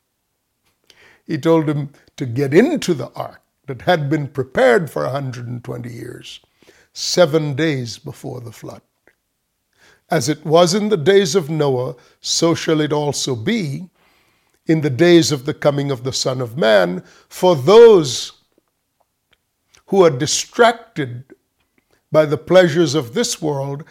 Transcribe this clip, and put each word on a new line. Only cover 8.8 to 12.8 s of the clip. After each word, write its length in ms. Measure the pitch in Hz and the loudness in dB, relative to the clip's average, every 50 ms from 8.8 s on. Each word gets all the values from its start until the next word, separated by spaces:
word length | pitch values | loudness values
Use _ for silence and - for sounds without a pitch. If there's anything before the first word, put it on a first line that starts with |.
| _ _ _ _ _ _ _ _ _ _ _ _ _ _ _ _ _ _ _ _ _ _ _ _ _ _ | _ _ _ _ _ _ _ _ _ _ _ _ _ _ _ _ _ _ _ _ _ _ _ _ _ _
"As 180 | 175 156 110 143 | -4 -2 -2 -2
it 160 | 151 151 - | -4 -6 -2
was 300 | 165 151 170 180 165 180 | 2 4 4 4 4 2
in 160 | 214 202 214 | 0 -2 -2
the 80 | 214 165 | -2 0
days 380 | 139 170 196 196 202 156 147 | 2 2 4 4 2 2 0
of 160 | 196 151 143 | -2 -2 -2
Noah, 440 | 165 151 147 143 131 123 127 139 139 - _ _ _ _ | -2 -2 0 0 0 -2 -4 -6 -10 -14 _ _ _ _
so 360 | - - - - 165 170 160 | -10 -8 -4 0 0 0 0
shall 260 | - - - 160 151 | -2 -2 -2 0 0